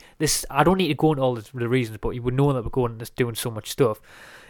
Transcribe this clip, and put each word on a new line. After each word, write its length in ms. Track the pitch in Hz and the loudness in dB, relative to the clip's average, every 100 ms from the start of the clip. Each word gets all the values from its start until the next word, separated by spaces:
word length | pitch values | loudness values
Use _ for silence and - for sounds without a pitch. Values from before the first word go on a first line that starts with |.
| - - | -16 -4
this, 280 | 151 - - | -2 0 -2
I 140 | 139 | 2
don't 140 | 160 190 | 4 4
need 100 | 180 | 2
to 60 | |
go 180 | 147 156 | 2 2
into 100 | 143 | 2
all 140 | 131 120 | 0 -2
the, 100 | 104 | -6
the 140 | 127 117 | -6 0
reasons, 300 | 127 113 107 | 0 -2 -6
but 120 | 117 | -8
you 100 | 120 | -6
would 120 | 123 | -4
know 200 | 127 143 | 2 2
that 100 | 131 | 2
we're 60 | 113 | -2
going, 280 | 135 120 113 | -2 -2 -4
just 180 | 117 - | -8 -2
doing 180 | 120 113 | -2 -2
so 160 | 123 | -6
much 180 | 110 - | -8 -6
stuff. 300 | - 120 107 - - - - | 0 0 0 -10 -20 -20 -20